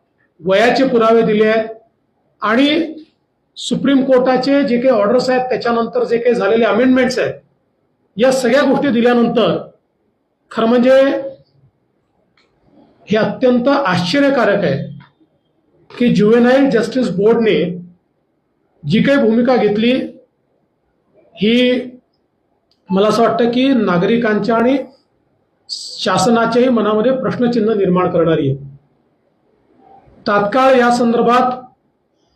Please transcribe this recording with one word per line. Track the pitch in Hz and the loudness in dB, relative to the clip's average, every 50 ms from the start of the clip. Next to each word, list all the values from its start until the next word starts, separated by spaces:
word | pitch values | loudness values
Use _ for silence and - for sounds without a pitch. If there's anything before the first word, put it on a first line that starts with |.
| _ _ _ _ _ _ _ _ | _ _ _ _ _ _ _ _
वयाचे | 151 185 190 202 226 254 254 269 269 254 | -4 0 0 2 2 2 2 2 0 0
पुरावे | 247 233 220 226 233 233 - | 2 2 2 4 2 2 2
दिले | 220 214 214 214 | 2 0 0 0
आहेत | 214 220 226 220 - - - - _ _ _ _ _ _ _ _ _ _ _ - | 0 0 0 -2 -6 -10 -16 -20 _ _ _ _ _ _ _ _ _ _ _ -4
आणि | 208 220 254 277 294 302 330 302 - - - - - _ _ _ _ _ _ _ _ _ | -2 0 2 2 2 0 -2 -4 -6 -10 -14 -20 -20 _ _ _ _ _ _ _ _ _
सुप्रीम | - - - 247 - - 254 277 262 262 | -16 -8 -6 -6 -2 0 0 2 2 2
कोर्टाचे | 269 262 247 247 262 254 247 - 277 277 277 277 | 2 2 2 2 2 0 0 0 0 0 0 0
जे | 214 240 | 0 -2
काही | 240 247 262 247 | 0 0 0 2
ऑर्डर्स | 208 202 208 - 247 - 254 | 2 0 0 0 0 0 0
आहेत, | 254 254 | -2 -2
त्याच्यानंतर | 254 254 226 - - 233 233 233 226 220 - 247 233 | -2 -2 -4 -4 -2 -2 -2 -2 -2 -4 -4 -4 -2
जे | 190 233 233 | -2 -2 -2
काही | 233 247 233 | 0 0 0
झालेले | 190 196 196 226 226 233 | 0 0 0 0 0 0
अमेंडमेंट्स | 208 196 220 254 262 254 262 247 - - 214 | 0 0 0 2 2 2 2 0 0 -2 -4
आहेत, | 156 - - - - _ _ _ _ _ _ _ _ _ _ _ _ _ _ | -4 -6 -6 -10 -16 _ _ _ _ _ _ _ _ _ _ _ _ _ _
या | 190 233 262 254 | 0 0 0 2
सगळ्या | - - 226 247 285 277 | 0 0 0 2 2 2
गोष्टी | 269 254 - 285 285 | 2 0 0 0 0
दिल्यानंतर | 208 233 226 240 240 240 233 175 - 233 208 170 139 - - - - _ _ _ _ _ _ _ _ _ _ _ _ _ _ _ | 0 0 2 2 2 2 2 0 0 0 0 0 -2 -4 -6 -12 -18 _ _ _ _ _ _ _ _ _ _ _ _ _ _ _
खरं | - 226 226 | -6 -2 0
म्हणजे | 226 247 247 233 254 262 269 269 277 330 - - - - - _ _ _ _ _ _ _ _ _ _ _ _ _ _ _ _ _ _ _ _ _ _ _ _ _ _ _ - - _ _ _ _ - | 2 2 2 4 4 4 4 4 2 0 -4 -6 -10 -14 -16 _ _ _ _ _ _ _ _ _ _ _ _ _ _ _ _ _ _ _ _ _ _ _ _ _ _ _ -20 -20 _ _ _ _ -4
हे | 208 | -2
अत्यंत | 220 226 214 - - 262 247 247 247 240 277 | -2 -2 -2 -2 -2 0 0 2 2 0 0
आश्चर्यकारक | 277 - 185 185 180 175 - - - 285 277 269 - 247 220 202 196 - 185 | 0 0 0 -2 -2 -2 -2 -2 0 0 2 2 2 0 0 0 0 0 0
आहे | 147 135 139 - - - - - - _ _ _ _ _ _ _ _ _ _ _ _ _ _ _ _ | -2 -2 -4 -6 -10 -14 -18 -20 -20 _ _ _ _ _ _ _ _ _ _ _ _ _ _ _ _
की | - - 247 240 170 | -6 -2 -2 0 2
ज्युव्हेनाइल | - 208 214 233 240 240 247 262 277 277 - | 2 4 4 4 4 4 4 4 2 2 2
जस्टिस | 233 226 208 - - 262 233 185 170 | 0 0 -2 -2 -2 -4 -2 -2 -2
बोर्डने | 180 202 226 233 233 220 214 170 - 170 - - - - - - _ _ _ _ _ _ _ _ _ _ _ _ _ _ _ _ _ - | 0 0 2 2 2 2 0 0 0 -2 -4 -6 -10 -14 -18 -20 _ _ _ _ _ _ _ _ _ _ _ _ _ _ _ _ _ -6
जी | 143 175 226 - | -2 -2 0 2
काही | 269 277 277 | 2 2 2
भूमिका | 226 214 226 240 233 262 254 | 2 0 0 0 0 0 0
घेतली, | 214 208 202 208 220 220 240 254 - - - - - - _ _ _ _ _ _ _ _ _ _ _ _ _ _ _ _ _ _ _ _ _ _ | 0 0 0 0 0 0 0 0 -2 -4 -8 -12 -18 -20 _ _ _ _ _ _ _ _ _ _ _ _ _ _ _ _ _ _ _ _ _ _
ही | - 185 214 233 247 247 247 254 - - - - - _ _ _ _ _ _ _ _ _ _ _ _ _ _ _ _ _ - | -4 0 0 2 2 2 2 0 -2 -4 -8 -14 -20 _ _ _ _ _ _ _ _ _ _ _ _ _ _ _ _ _ -4
मला | 185 190 208 214 | -2 0 0 0
असं | 208 226 233 | 2 0 0
वाटतं | 214 - 240 240 233 | 0 0 0 -2 -2
की | 240 247 262 277 262 | -2 0 0 0 0
नागरिकांच्या | 226 202 185 175 175 170 - 233 233 233 214 208 202 - - 226 | 0 0 0 0 0 0 0 -2 -2 -2 -2 -2 -2 -2 -2 0
आणि | 226 233 247 277 269 247 - - _ _ _ _ _ _ _ _ _ _ _ _ _ _ - | 0 0 0 0 -2 -4 -8 -16 _ _ _ _ _ _ _ _ _ _ _ _ _ _ -16
शासनाच्याही | - - - - - - - 214 190 185 254 247 226 233 226 226 240 247 247 262 | -16 -14 -14 -16 -14 -8 -4 -2 -2 0 0 2 2 2 0 0 2 2 2 2
मनामध्ये | 240 220 202 208 214 214 220 254 262 | 2 0 0 0 0 2 2 2 0
प्रश्नचिन्ह | 254 - 202 - - 240 240 240 233 208 220 220 | 0 -2 -6 -4 -2 -2 -2 0 0 0 0 0
निर्माण | 202 190 175 180 180 180 170 | 0 0 0 0 0 0 0
करणारी | 175 170 165 165 160 151 143 135 | 0 0 0 0 0 0 -2 -2
आहे. | 135 - - - - - _ _ _ _ _ _ _ _ _ _ _ _ _ _ _ _ _ _ _ _ _ - - - _ _ _ - - | -4 -6 -10 -16 -20 -20 _ _ _ _ _ _ _ _ _ _ _ _ _ _ _ _ _ _ _ _ _ -20 -20 -20 _ _ _ -12 -6
तात्काळ | - 202 202 202 - - 262 262 269 262 | -4 -2 -2 -2 -2 0 2 2 4 4
या | 247 240 240 | 4 4 2
संदर्भात | 240 240 240 233 233 240 226 233 240 247 254 254 254 - - - _ _ _ _ _ _ _ _ _ _ _ _ _ | 2 2 0 0 0 0 2 2 2 2 2 0 -4 -6 -10 -18 _ _ _ _ _ _ _ _ _ _ _ _ _